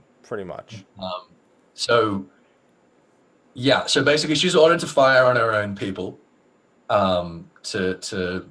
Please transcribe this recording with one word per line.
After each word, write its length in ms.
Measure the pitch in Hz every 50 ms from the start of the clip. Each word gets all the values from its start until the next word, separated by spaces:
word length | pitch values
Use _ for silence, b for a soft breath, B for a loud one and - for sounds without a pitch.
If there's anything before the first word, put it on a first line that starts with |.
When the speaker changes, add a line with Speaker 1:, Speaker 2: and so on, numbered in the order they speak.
| _ _ _ _ _
Speaker 1:
Pretty 220 | - 123 107 98
much. 400 | 90 76 - - - 113 110 92 _ _ -
Speaker 2:
Um, 240 | 95 92 90 92 - _ _ _ _ _ _ _ _ _ _
so, 500 | - - - 117 120 113 107 104 98 95 - b b b b b b b _ _ _ _ _ _ _ _ _ _ _ _ _ _ _ _ _ -
yeah, 320 | - 123 139 131 - -
so 160 | - - 143 139
basically 320 | 143 147 151 143 147 156
she's 180 | 151 170 185 175
ordered 240 | 175 151 160 170 170
to 60 | 175
fire 380 | 156 - - 135 131 131 127 131
on 100 | 127 127
her 160 | 120 113 113 110
own 220 | 104 104 101 101
people, 420 | 98 120 101 95 95 92 101 - - _ _ _ _ _ _ _ _ _ _ _ _ _ -
um, 600 | 117 104 101 95 92 90 87 85 85 85 82 - _ _ -
to, 300 | - - 107 92 92 92
to 520 | - - - - 98 90 90 90 92 - -